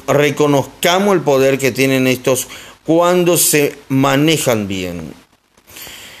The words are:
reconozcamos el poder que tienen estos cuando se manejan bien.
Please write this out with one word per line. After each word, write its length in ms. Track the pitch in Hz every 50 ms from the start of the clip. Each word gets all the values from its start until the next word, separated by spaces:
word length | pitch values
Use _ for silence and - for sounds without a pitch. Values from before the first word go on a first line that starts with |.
| -
reconozcamos 1080 | - 135 143 147 147 147 151 151 147 143 139 131 - - - - 175 175 190 202 202 196
el 80 | 170 143
poder 340 | 147 139 131 135 139 135
que 160 | 123 135 127 104
tienen 340 | 123 135 135 135 131 127
estos 400 | 131 127 123 - 139 127 127 - - - - - - - - _
cuando 540 | - 160 170 175 175 180 180 175 175 175 -
se 360 | - - - 147 147 131 - - - -
manejan 800 | 135 135 135 135 135 139 147 165 160 - - 131 117 107 104 95
bien. 460 | 98 92 90 87 85 87 80 73 - - - _ _ _ _ _ _ _ _ - - - - - - - - - - -